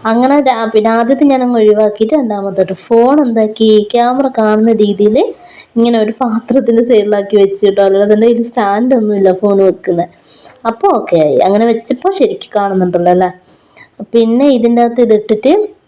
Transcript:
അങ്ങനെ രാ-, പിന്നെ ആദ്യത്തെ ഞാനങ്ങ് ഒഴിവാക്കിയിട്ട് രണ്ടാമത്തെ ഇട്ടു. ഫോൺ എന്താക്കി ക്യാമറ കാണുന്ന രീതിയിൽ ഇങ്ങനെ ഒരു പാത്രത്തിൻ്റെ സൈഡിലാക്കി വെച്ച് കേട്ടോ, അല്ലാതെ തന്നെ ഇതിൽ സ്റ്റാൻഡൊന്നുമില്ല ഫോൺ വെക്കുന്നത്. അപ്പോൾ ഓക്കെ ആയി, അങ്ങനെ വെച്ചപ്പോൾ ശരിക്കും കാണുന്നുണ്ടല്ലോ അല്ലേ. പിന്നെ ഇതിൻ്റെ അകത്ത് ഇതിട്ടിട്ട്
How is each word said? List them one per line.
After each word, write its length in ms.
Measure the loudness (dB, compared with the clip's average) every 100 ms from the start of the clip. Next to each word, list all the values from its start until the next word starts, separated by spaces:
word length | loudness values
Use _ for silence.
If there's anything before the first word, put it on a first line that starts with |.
| -2
അങ്ങനെ 260 | 0 2 0 0
രാ-, 200 | -2 -2
പിന്നെ 160 | 0 0 0
ആദ്യത്തെ 260 | 0 0 2
ഞാനങ്ങ് 260 | 0 0 2
ഒഴിവാക്കിയിട്ട് 520 | 2 2 0 -2 -2 -2
രണ്ടാമത്തെ 420 | -2 -6 -6 -4 -4
ഇട്ടു. 100 | -6 -2
ഫോൺ 280 | 2 2 2 0
എന്താക്കി 440 | -2 -4 0 2 2 2
ക്യാമറ 320 | -2 0 -2 -4 -2
കാണുന്ന 360 | 0 2 0 2
രീതിയിൽ 340 | 0 0 0 0 -2 -6 -20 -20 -8 -2
ഇങ്ങനെ 200 | 0 0
ഒരു 80 | -2 -4
പാത്രത്തിൻ്റെ 600 | -4 -4 -2 0 2 0 2
സൈഡിലാക്കി 480 | 0 2 -2 0 0
വെച്ച് 180 | 0 2 0
കേട്ടോ, 160 | 2 0
അല്ലാതെ 200 | 2 2
തന്നെ 120 | 2 2
ഇതിൽ 140 | 0 -2
സ്റ്റാൻഡൊന്നുമില്ല 800 | -4 -2 -2 0 0 0 0 0 0
ഫോൺ 160 | 0 2 2
വെക്കുന്നത്. 400 | 0 -4 -4 -6 _ _ _ -20 -8 -8
അപ്പോൾ 180 | -2 -2 -2
ഓക്കെ 160 | 0 0 2
ആയി, 100 | 2 0
അങ്ങനെ 180 | 2 0
വെച്ചപ്പോൾ 400 | -2 -4 -4 -4 -2
ശരിക്കും 320 | -2 -4 -6 -4
കാണുന്നുണ്ടല്ലോ 560 | -2 -2 -2 0 0 2
അല്ലേ. 140 | 0 -6 _ _ _ _ -20 -20 -4
പിന്നെ 340 | -2 0 2 2 2
ഇതിൻ്റെ 260 | 0 2 0
അകത്ത് 200 | 0 2
ഇതിട്ടിട്ട് 440 | 0 0 -2 2 0 -2 -10